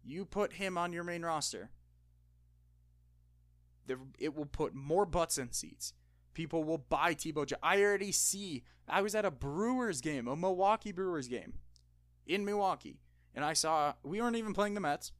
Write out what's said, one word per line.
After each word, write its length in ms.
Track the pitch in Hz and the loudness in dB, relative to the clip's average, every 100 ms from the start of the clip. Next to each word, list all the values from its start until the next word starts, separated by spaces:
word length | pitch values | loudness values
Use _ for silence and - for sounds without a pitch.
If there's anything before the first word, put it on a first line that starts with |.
you 220 | 120 156 196 | -8 -8 -4
put 280 | 196 208 | 0 -2
him 240 | - 196 180 | 0 -2 0
on 160 | 175 | -2
your 100 | 170 | -2
main 200 | 175 170 | -4 -4
roster, 480 | 170 160 139 104 101 - - - _ _ _ _ _ _ _ _ _ _ _ - - _ _ _ _ _ - | -2 0 -2 -6 -12 -16 -20 -20 _ _ _ _ _ _ _ _ _ _ _ -20 -20 _ _ _ _ _ -8
there, 120 | 131 131 - | -6 -6 -6
it 160 | 151 156 | -4 -4
will 100 | 143 | -6
put 280 | - 156 | -2 -4
more 320 | 131 139 170 196 | -4 0 2 4
butts 320 | 170 165 - | 2 2 0
in 140 | 123 | -2
seats. 420 | - - - - - - _ _ | -6 -8 -10 -12 -12 -20 _ _
People 300 | - 160 165 | -8 -2 0
will 140 | 156 160 | 2 0
buy 360 | 127 151 165 | 2 2 4
Tebow 360 | 151 160 151 139 | 2 -2 -2 -2
Ja-, 80 | - | 0
I 180 | 151 196 | 4 6
already 300 | 202 202 202 | 6 4 2
see, 520 | - - 196 202 135 - - - | 2 2 2 -4 -8 -8 -20 -2
I 140 | 175 | 0
was 140 | 202 214 | 2 2
at 100 | 208 | 0
a 60 | |
Brewers 680 | 135 139 147 226 254 240 151 | -2 -4 0 2 2 0 -2
game, 260 | 156 143 120 | -2 -2 -2
a 80 | 143 | 0
Milwaukee 560 | 185 180 196 220 214 | 0 4 4 4 0
Brewers 360 | 180 190 170 123 | -4 -2 -2 -2
game 260 | 120 85 - - - _ _ _ _ - | -6 -6 -12 -12 -20 _ _ _ _ -2
in 180 | 185 202 | 0 0
Milwaukee, 540 | 208 196 151 - - - _ _ | 2 2 0 -6 -16 -20 _ _
and 120 | - 147 | -4 0
I 80 | |
saw, 400 | 156 160 160 147 - | 2 2 4 2 0
we 180 | - 196 | -4 -2
weren't 140 | 240 233 | 0 0
even 180 | 220 | -2
playing 200 | 190 202 | 0 0
the 80 | 202 | 0
Mets. 300 | 170 143 - - | 0 -2 -4 -14